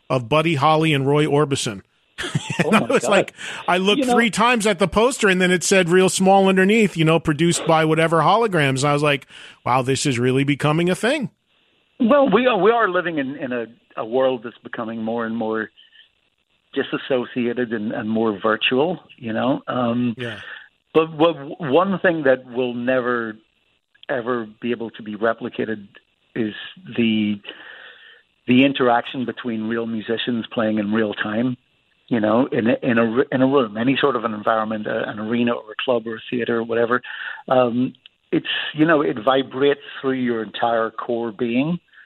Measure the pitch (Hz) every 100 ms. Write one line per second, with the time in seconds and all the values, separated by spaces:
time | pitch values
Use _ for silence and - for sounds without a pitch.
0 | - 131 113 151 156 151 147 156 160 139
1 | 135 147 151 143 151 139 123 98 - _
2 | _ - - - - - 151 208 - 262
3 | - 196 - - - - - 180 190 208
4 | 247 240 233 175 233 247 208 196 196 202
5 | 240 - 202 185 180 180 - 196 170 185
6 | 185 - 190 196 190 190 190 226 202 165
7 | 156 160 160 143 170 165 - 160 156 156
8 | 165 165 151 208 233 175 139 131 143 143
9 | 147 139 - - - - 123 127 127 135
10 | 147 117 123 131 139 143 147 156 175 180
11 | 220 302 220 - _ _ _ _ _ -
12 | 220 285 254 208 254 214 196 233 208 180
13 | 170 156 135 151 131 123 113 _ _ -
14 | 113 131 131 127 117 - 120 - 113 113
15 | 110 117 113 113 110 110 107 _ _ -
16 | _ _ _ _ _ _ _ 139 127 139
17 | - 127 113 127 120 120 123 113 107 127
18 | 107 110 113 98 110 110 - 127 160 180
19 | - - 113 113 120 190 - 127 120 120
20 | 123 113 120 107 - - - _ _ 156
21 | 160 156 165 147 139 - 156 151 196 180
22 | 190 165 135 131 127 120 123 120 120 131
23 | 120 120 113 110 _ _ _ _ _ _
24 | - 135 117 123 107 107 120 113 113 -
25 | 107 101 113 113 120 - 110 107 98 -
26 | _ _ _ 127 110 - - - - 123
27 | 113 107 104 104 - - - - - -
28 | - - _ _ - 123 139 135 123 120
29 | - 135 117 - 123 110 110 117 113 113
30 | 101 110 - 117 107 - 110 107 101 113
31 | 107 - 107 107 127 123 _ _ _ _
32 | - 120 107 113 143 135 110 131 139 117
33 | 117 117 - 131 131 139 110 104 123 127
34 | 143 120 113 107 110 113 110 110 107 113
35 | 123 117 107 120 120 120 - 107 - 120
36 | 113 113 - 127 117 117 117 113 117 123
37 | - - - - - 131 123 120 127 -
38 | _ _ _ 160 - - - 151 156 151
39 | 156 135 117 135 123 131 143 143 - -
40 | 135 131 123 113 104 - 117 117 113 -
41 | - 117 117 98 123 120 151 175 - -